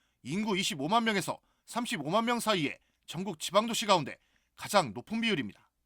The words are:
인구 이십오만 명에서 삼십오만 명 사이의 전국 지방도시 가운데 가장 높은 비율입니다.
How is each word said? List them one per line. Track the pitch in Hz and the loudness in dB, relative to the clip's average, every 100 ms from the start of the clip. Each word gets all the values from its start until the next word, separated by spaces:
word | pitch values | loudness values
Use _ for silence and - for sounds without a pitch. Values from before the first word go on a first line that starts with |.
| _ _ | _ _
인구 | 120 185 220 190 | -6 -4 -2 0
이십오만 | - 143 151 226 | 0 -2 2 2
명에서 | 226 202 156 107 _ _ - | 2 0 -2 -6 _ _ -10
삼십오만 | 226 240 196 139 208 226 | -6 -4 -4 0 0 2
명 | 240 | 0
사이의 | 214 196 135 - _ _ - | 0 0 0 -4 _ _ -14
전국 | 165 196 165 | -8 -8 -6
지방도시 | - 190 233 220 208 | 2 2 2 0 2
가운데 | 180 123 - _ _ _ - | 2 2 -10 _ _ _ -16
가장 | - 202 139 | 2 2 2
높은 | 107 - 220 | -2 -6 -2
비율입니다. | 233 165 104 - _ _ | 0 0 -2 -10 _ _